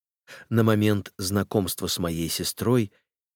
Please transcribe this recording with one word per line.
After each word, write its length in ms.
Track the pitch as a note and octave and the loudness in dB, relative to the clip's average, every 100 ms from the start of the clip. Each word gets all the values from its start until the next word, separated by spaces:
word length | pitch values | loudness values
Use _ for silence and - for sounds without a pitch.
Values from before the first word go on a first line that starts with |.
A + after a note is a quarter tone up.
| _ _ - - - | _ _ -20 -20 -2
На 140 | A2+ | 2
момент 500 | A2+ G#2+ G#2+ G2+ - - | 4 4 4 2 -2 -8
знакомства 680 | F#2+ G2+ F#2+ A2 F2+ - F2+ | -2 -2 0 -2 -2 -4 -6
с 120 | - | -4
моей 300 | F2 E2 E2 | -4 -2 -4
сестрой 640 | - F2 - G#2 B2 G#2+ _ _ _ _ | -4 -6 -4 0 0 0 _ _ _ _